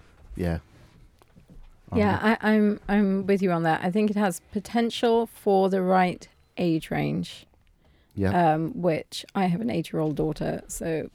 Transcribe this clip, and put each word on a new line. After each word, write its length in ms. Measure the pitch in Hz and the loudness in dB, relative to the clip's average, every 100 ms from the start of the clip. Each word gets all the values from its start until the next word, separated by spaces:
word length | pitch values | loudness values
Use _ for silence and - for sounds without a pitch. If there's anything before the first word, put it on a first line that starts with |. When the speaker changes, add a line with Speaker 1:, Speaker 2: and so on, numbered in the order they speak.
| - - - - | -20 -20 -16 -6
Speaker 1:
Yeah. 220 | 87 82 - - - - - _ - - - - - - - | -4 -4 -8 -20 -20 -20 -20 _ -20 -20 -20 -20 -20 -20 -4
Speaker 2:
Yeah, 200 | - 208 - | 0 2 2
Speaker 1:
Uh-huh. 200 | 214 226 | 0 0
Speaker 2:
I, 100 | 208 | 2
I'm, 260 | 214 208 208 - | 2 2 0 0
I'm 380 | 202 196 190 190 | 0 2 0 0
with 160 | 196 | 0
you 100 | 190 | 2
on 100 | 170 | 2
that. 180 | 165 160 | 2 0
I 60 | 170 | 0
think 200 | 190 214 | 0 0
it 60 | 208 | 0
has 240 | 208 - - | 0 -2 -8
potential 760 | 214 - 233 233 - 240 226 233 | -10 -4 -2 -2 0 2 2 0
for 420 | - - 196 190 | -2 2 4 4
the 140 | 190 | 2
right 440 | 185 185 180 - - _ _ - | 2 4 2 0 -12 _ _ -4
age 340 | 175 160 - | 0 0 -2
range. 560 | 151 147 160 170 - - _ _ _ _ _ _ | -4 -2 -2 -6 -12 -20 _ _ _ _ _ _
Speaker 1:
Yeah. 400 | - 95 180 165 | -2 0 4 2
Speaker 2:
Um, 180 | 156 160 - | 2 -2 -4
which 420 | 175 156 - - - | -2 -2 -4 -12 -8
I 120 | - 185 | -2 0
have 160 | 175 | 0
an 80 | 226 | -2
eight-year-old 460 | 170 160 165 156 143 | -4 -4 -4 -2 -2
daughter, 460 | 156 151 156 - - | -4 -4 -6 -8 -10
so 400 | - 165 160 - | -10 -6 -6 -6